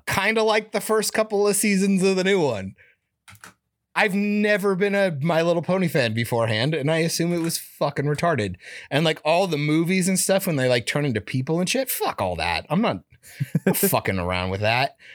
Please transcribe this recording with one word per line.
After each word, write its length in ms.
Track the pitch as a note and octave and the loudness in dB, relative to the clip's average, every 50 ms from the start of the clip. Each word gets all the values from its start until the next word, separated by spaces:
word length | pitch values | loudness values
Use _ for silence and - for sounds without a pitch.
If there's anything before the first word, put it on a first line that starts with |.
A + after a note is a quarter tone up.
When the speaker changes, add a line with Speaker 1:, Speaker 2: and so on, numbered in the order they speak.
| - | -4
Speaker 1:
Kinda 360 | - - G3+ F#3+ G#3 A3+ A3+ | -4 0 0 2 2 2 2
like 300 | A3 A3 G#3 A3 G#3+ - | 2 2 2 0 0 -2
the 80 | - G#3 | -6 -6
first 320 | - - A3 A3 G3+ G#3+ | -2 0 0 0 0 0
couple 340 | - - A3 A3 G#3+ G3+ G#3 G#3 | 0 -2 0 0 0 2 2 2
of 80 | G3 | 2
seasons 460 | - - G#3+ G3+ F#3 G3 G3 G3 F#3 | 2 2 2 2 2 2 2 2 2
of 140 | F3+ G3 F#3+ | 2 2 2
the 80 | F#3 F3+ | 2 2
new 160 | F#3+ G3+ F#3+ | 2 2 2
one. 340 | D#3 C3+ A2+ G2 F#2+ F#2+ - - _ _ _ _ _ _ _ _ _ - - - - - - _ _ _ _ _ _ _ - | 2 2 0 -2 -6 -10 -12 -16 _ _ _ _ _ _ _ _ _ -20 -20 -20 -20 -20 -20 _ _ _ _ _ _ _ -2
I've 180 | E3 G#3 G#3+ F#3 | 0 0 0 0
never 600 | G3+ G3+ G#3 G#3 G#3 G#3 G#3 G#3 G3+ F#3+ G3+ F#3+ | 0 0 0 0 0 2 2 2 2 0 0 0
been 200 | F3 G3+ G3+ G3 | 0 0 0 2
a 220 | G3+ G3 F#3+ D#3+ C3+ | 2 2 0 0 -2
My 200 | C#3+ E3+ E3 D#3+ | -2 0 2 2
Little 200 | E3 F3 E3+ F3 | 2 2 2 0
Pony 240 | D#3+ - F#3 F#3+ F#3 D#3 | 0 0 0 0 0 0
fan 260 | - D#3 B2 A2+ G#2+ | 2 0 0 0 0
beforehand, 600 | A#2 A#2 - B2 A#2 A2+ A2 A2 G#2+ A#2+ D3+ D#3+ | -2 -2 -2 0 0 0 0 0 0 0 0 0
and 160 | D3+ C3 D3+ | 0 0 0
I 80 | D#3+ D#3+ | 0 0
assume 340 | E3 E3 - - E3+ E3+ | 0 0 -2 -2 -2 -2
it 60 | F3 E3+ | -2 -2
was 200 | E3 E3 D#3+ - | -2 -4 -4 -6
fucking 480 | - - - - D#3+ C#3+ - D3+ C#3 | -8 -12 -8 -4 -4 -4 -2 -2 -2
retarded. 500 | D3 D3 - - E3+ D#3+ B2+ G#2 G2 F2+ - - - - - - - | -2 -2 0 0 0 0 0 -2 -4 -6 -8 -14 -18 -18 -18 -8 -2
And, 140 | C#3 C#3 E3 | 0 0 2
like, 160 | D#3+ D#3 - - | 0 0 0 0
all 220 | D3+ E3 F3 G3 | 2 2 2 2
the 100 | F#3 D#3+ C#3+ | 0 0 -2
movies 500 | D3 D3+ D3+ D#3+ E3+ D#3+ F#3+ F#3+ F3 F#3+ | 0 2 2 2 2 2 2 0 2 0
and 100 | F#3+ F3+ | 0 0
stuff 300 | - - F#3+ F#3+ F#3+ F#3 | 0 0 0 0 0 0
when 80 | D#3+ | 0
they, 120 | C#3 C3 B2+ | 0 2 2
like, 160 | B2 B2 A#2 | 2 2 0
turn 180 | - - D3 D3 | -2 -2 -2 0
into 160 | C#3+ A2+ G#2+ | 0 -2 -2
people 400 | - - - C3 C3 - D#3+ E3+ | -4 -4 -4 -4 -2 -2 -2 -2
and 80 | F#3 F3 | 0 0
shit, 200 | - B3+ C4+ - | -2 -2 -2 -4
fuck 320 | - - G#4+ - - - | -4 -4 -4 -4 -2 -2
all 140 | G#2 F#2 F2 | -4 -4 -2
that. 300 | E2 D#2 F2 E2+ D#2+ - - | -2 -2 -2 -2 -4 -4 -2
I'm 100 | D3+ F#3+ | -2 0
not, 220 | A#3 G3+ A#2+ F#2 - _ _ _ - - - - C#3 - - | 0 0 -2 -4 -8 _ _ _ -20 -14 -10 -8 -6 -4 -4
I'm 80 | E3 | -2
Speaker 2:
<laughs> 40 | - | 0
Speaker 1:
not 100 | G3 D#3+ | 0 0
fucking 420 | - - F#3+ - A2+ - - G2 F#2 | 2 0 0 0 0 0 0 -2 -2
around 320 | F2 F2+ F2+ F2+ F2+ F#2 | -2 -2 -2 -2 -2 -2
with 120 | F#2+ G2 | -2 0
that. 340 | G#2 G#2+ A#2 B2 C#3 - - _ - - | 0 2 2 2 0 -2 -4 _ -20 -20